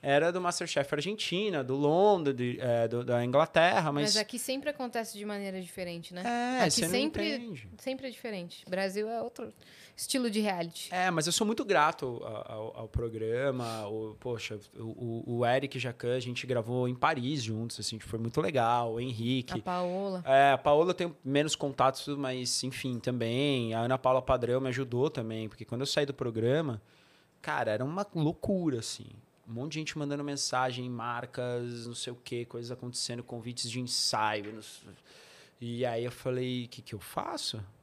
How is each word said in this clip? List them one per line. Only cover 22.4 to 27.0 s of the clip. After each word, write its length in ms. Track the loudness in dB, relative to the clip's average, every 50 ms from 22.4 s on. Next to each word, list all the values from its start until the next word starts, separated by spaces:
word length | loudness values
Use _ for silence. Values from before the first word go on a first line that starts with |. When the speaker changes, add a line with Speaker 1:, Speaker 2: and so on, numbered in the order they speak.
| -2 -2 -2 -2 -2
Speaker 1:
enfim, 360 | -4 -6 -4 -4 -2 -4 -2
também. 720 | -2 -2 0 0 0 2 2 2 4 4 2 2 2 0 0
A 60 | 0
Ana 180 | 2 2 2 2
Paula 240 | 4 4 4 4
Padrão 400 | 6 4 2 4 4 2 2 2
me 60 | 2 0
ajudou 420 | -2 -2 -2 -2 0 2 2 2
também, 400 | 0 -2 -4 -4 -4 -6 -6 -8
porque 160 | -8 -12 -10
quando 160 | -6 -4 -4
eu 60 | -2 0
saí 180 | 2 0 0
do 80 | 0 -2
programa, 680 | -4 -4 -2 0 2 2 4 4 2 2 -2 -4 -6 -10 _ -20 _